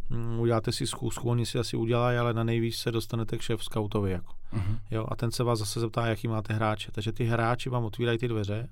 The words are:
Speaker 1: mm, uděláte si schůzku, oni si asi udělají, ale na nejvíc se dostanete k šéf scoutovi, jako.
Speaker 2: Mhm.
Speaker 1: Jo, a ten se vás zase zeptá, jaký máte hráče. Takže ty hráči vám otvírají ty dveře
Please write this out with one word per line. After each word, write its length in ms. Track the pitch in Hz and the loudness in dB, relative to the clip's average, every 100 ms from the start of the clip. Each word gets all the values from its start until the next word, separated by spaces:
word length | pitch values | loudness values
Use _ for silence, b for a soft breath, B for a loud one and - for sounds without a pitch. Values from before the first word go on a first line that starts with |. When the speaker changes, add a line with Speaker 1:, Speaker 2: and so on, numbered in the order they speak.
| - | 2
Speaker 1:
mm, 300 | 120 117 113 | 2 2 2
uděláte 320 | 117 113 110 | 4 4 2
si 140 | - 110 | -2 -2
schůzku, 440 | - 120 - 120 | -2 -4 -2 0
oni 160 | 120 113 | 0 0
si 120 | 127 | -2
asi 180 | 110 120 | -2 0
udělají, 420 | 113 120 123 120 | 2 2 4 2
ale 160 | 120 | 2
na 100 | 113 | 2
nejvíc 320 | 117 117 117 113 | 2 2 0 0
se 160 | 120 | -2
dostanete 460 | 117 - 117 110 113 | -2 -2 -2 0 -2
k 40 | |
šéf 220 | - 113 | 0 -2
scoutovi, 460 | - 113 104 107 98 | 0 -2 0 2 2
jako. 240 | 90 - - - | 0 -2 -6 -4
Speaker 2:
Mhm. 260 | 104 98 113 - | -2 0 0 -2
Speaker 1:
Jo, 160 | 110 110 | -4 -2
a 80 | 104 | -2
ten 140 | 117 | -2
se 120 | 110 | 0
vás 140 | 120 113 | 2 2
zase 220 | 104 117 | 0 -2
zeptá, 260 | 117 - 117 | -2 0 0
jaký 220 | 110 120 | 0 -2
máte 260 | 110 107 | -2 -2
hráče. 380 | 110 110 107 - | 0 0 0 -4
Takže 200 | - 113 | -4 -2
ty 120 | 110 | 0
hráči 460 | 117 117 113 123 131 | 2 2 2 2 0
vám 140 | 123 | 0
otvírají 340 | 113 104 120 117 | -2 0 2 2
ty 100 | 123 | 2
dveře 400 | 110 101 104 123 | 0 0 -2 -4